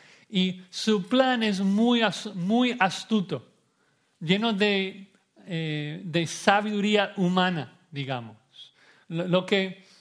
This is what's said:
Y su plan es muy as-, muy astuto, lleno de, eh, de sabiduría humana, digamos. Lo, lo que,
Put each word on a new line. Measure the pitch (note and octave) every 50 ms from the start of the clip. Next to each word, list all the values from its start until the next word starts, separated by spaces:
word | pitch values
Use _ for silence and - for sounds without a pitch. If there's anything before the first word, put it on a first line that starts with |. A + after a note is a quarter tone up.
| - - - _ _ -
Y | A3 F#3+ F#3 F#3 F3+ - - -
su | - - - A3 G#3+ G#3 F3+
plan | - B3+ C4 C4 C4 B3 A3+ A3+
es | G#3+ G3+ F#3
muy | G3+ F#3+ G3 G#3 A#3 A#3+ A#3+ A#3
as-, | A3+ G3+ D#3+ - - G#3 F#3+
muy | F#3 E3+ F#3+ A3 B3 B3+ B3 A#3+ B3
astuto, | F#3+ F#3 - - - - A3 G#3+ F3+ - - A#2+ - _ _ _ _ _ _ _ _ _ _ _ _ _ _ -
lleno | E3+ D#3 F#3 G3+ A3+ A#3 A3
de, | F#3+ G#3 G#3 G3+ G3 F#3+ F#3+ G3 G3 - - _ _ _ _ _ E4 D4
eh, | C4+ F3+ E3 D#3+ D#3 D3+ D3+ D3 D3 D3+ F3+ G3
de | F3 D3 E3+ E3
sabiduría | D#3 - - - G#3+ G3 G#3 G#3 G#3+ G#3 G#3 G3 G#3+ G#3+ G3+ G3 G3 -
humana, | G3+ F#3 F3 F3+ F#3 F3+ F#3 F3+ D#3 B2+ A#2+ - _ _ _
digamos. | - C#3+ C#3 C3 C3+ B2 A#2 A2+ A2 - _ _ _ - - - _ _ _ _ _ _ _
Lo, | - E3+ E3 F3
lo | F#3 E3+ F#3 F3+
que, | F#3 G#3 G3 F#3+ F#3+ F#3 - - _ - _